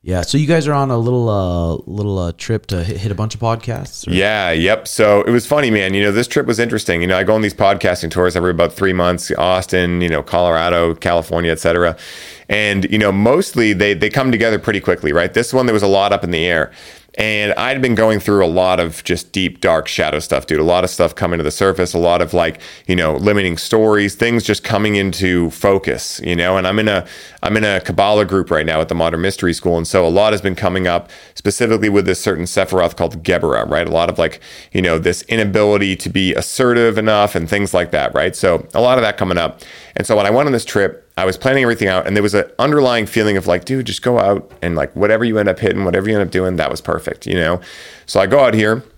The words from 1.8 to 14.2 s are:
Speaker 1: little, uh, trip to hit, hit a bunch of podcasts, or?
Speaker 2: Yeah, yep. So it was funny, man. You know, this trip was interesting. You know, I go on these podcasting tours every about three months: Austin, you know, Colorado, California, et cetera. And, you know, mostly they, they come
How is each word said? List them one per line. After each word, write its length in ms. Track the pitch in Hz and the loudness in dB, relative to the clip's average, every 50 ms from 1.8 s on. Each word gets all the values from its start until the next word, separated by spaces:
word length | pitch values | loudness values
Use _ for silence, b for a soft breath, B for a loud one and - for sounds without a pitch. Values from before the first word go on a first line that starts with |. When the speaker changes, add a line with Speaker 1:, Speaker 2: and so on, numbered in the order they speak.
| - | -8
Speaker 1:
little, 320 | - 87 104 104 104 98 | -10 -8 -6 -4 -4 -2
uh, 140 | 95 87 85 | -4 -4 -6
trip 340 | 82 _ - - 113 107 - | -6 _ -6 -4 -4 -4 -4
to 160 | - 98 87 85 | -6 -6 -4 -4
hit, 140 | 95 110 | -4 -6
hit 140 | - 95 107 | -6 -6 -6
a 40 | 98 | -4
bunch 200 | - 107 110 - | -4 -6 -6 -6
of 40 | 107 | -4
podcasts, 680 | 113 113 113 110 - 120 117 127 139 - - - - | -2 -2 -2 -4 -6 -8 -8 -8 -10 -12 -14 -12 -6
or? 40 | - | -2
Speaker 2:
Yeah, 380 | 90 92 95 104 107 107 95 87 | 0 0 0 0 0 0 0 0
yep. 380 | 82 82 82 92 110 - - | 0 0 2 2 2 0 -2
So 340 | - - - 110 104 104 101 | -8 0 2 4 6 6 4
it 80 | - - | 4 4
was 160 | 120 120 107 | 2 0 2
funny, 240 | - 147 147 143 123 | 0 0 0 2 2
man. 240 | 110 104 95 95 95 | 2 0 0 0 0
You 80 | 98 | 0
know, 100 | 101 104 | 0 2
this 160 | 98 113 120 | 2 0 -2
trip 200 | - - 151 139 | 0 -2 -2 0
was 100 | - 117 | 0 0
interesting. 440 | 101 120 117 117 110 - - 87 85 | 0 0 -2 -2 -4 -2 -2 -2 -2
You 60 | 87 | 0
know, 120 | 90 92 92 | 0 0 0
I 40 | 95 | 2
go 120 | 92 110 | 2 2
on 60 | 110 | 2
these 120 | 107 101 - | 0 -2 0
podcasting 560 | - 104 98 101 90 - 95 90 - - 82 | 2 2 2 2 2 0 -2 -2 -2 -6 -4
tours 260 | - 90 90 90 85 | 0 0 0 2 2
every 140 | 90 85 90 | 0 0 0
about 240 | 87 82 87 85 - | 2 2 0 0 0
three 200 | - 98 95 92 | -2 0 0 2
months: 380 | 90 87 87 90 87 - - - | 2 2 0 0 -2 -4 -4 -2
Austin, 640 | - 78 90 92 92 92 - - 92 90 87 87 87 | 0 0 0 0 0 -2 -2 0 0 0 0 0 0
you 80 | 87 85 | 0 0
know, 140 | 80 73 69 | -2 -2 -4
Colorado, 720 | - - 85 90 87 82 80 82 87 87 85 85 85 82 | -2 0 2 2 2 2 2 0 0 2 2 2 0 -2
California, 560 | 80 - 92 87 85 82 - 82 85 85 82 | -2 -2 0 0 0 0 -2 -4 -2 0 -2
et 80 | 80 78 | -2 0
cetera. 360 | - 82 82 87 87 85 80 B B B B B B B B B B - | 0 0 2 2 2 0 -2 B B B B B B B B B B -4
And, 400 | - 104 107 104 101 98 95 - | -2 0 0 0 0 0 0 0
you 80 | 101 | 0
know, 140 | 107 104 101 | 0 2 2
mostly 600 | 98 98 104 117 139 175 196 - - 123 113 107 104 | 2 2 2 2 2 2 0 -2 -2 0 0 0 2
they, 200 | 90 104 104 101 | 2 2 0 2
they 160 | 156 208 208 | 0 0 -2
come 220 | - 143 | 0 0